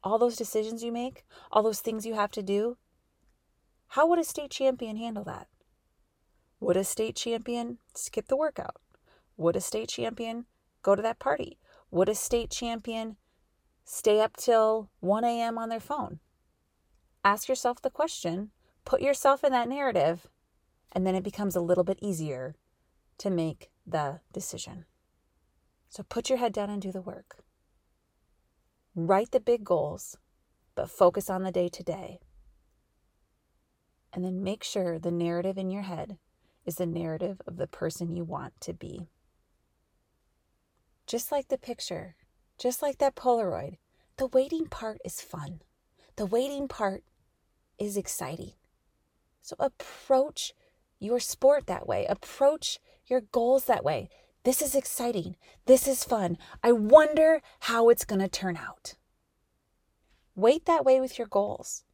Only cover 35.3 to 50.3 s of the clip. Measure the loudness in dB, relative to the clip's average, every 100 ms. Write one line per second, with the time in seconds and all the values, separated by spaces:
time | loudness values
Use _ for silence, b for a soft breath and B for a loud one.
35.3 | -2 -4 -4 -6 -6 -8 -8 -10 -14 _
36.3 | _ _ _ -10 -4 -4 -4 -6 -4 -6
37.3 | -8 -12 -8 -8 -4 -6 -4 -6 -6 -6
38.3 | -8 -10 _ -14 -12 -12 -14 -16 _ _
39.3 | _ _ _ _ _ _ _ _ _ _
40.3 | _ _ _ _ _ _ _ -8 -6 -2
41.3 | -4 -2 -6 -6 -10 -8 -10 -12 -20 _
42.3 | _ _ _ -4 -2 -4 2 0 2 2
43.3 | 2 2 -4 -8 -14 _ _ _ -6 2
44.3 | 2 2 -2 -4 -6 -10 -10 -12 -12 -14
45.3 | -14 -12 -14 _ _ _ b b -8 -2
46.3 | 0 0 -4 -8 -4 -4 -4 _ _ _
47.3 | _ _ _ _ _ -6 -4 -6 -8 -8
48.3 | -10 -14 _ _ _ _ _ _ _ _
49.3 | _ -18 -2 -2 _ -18 -18 2 4 4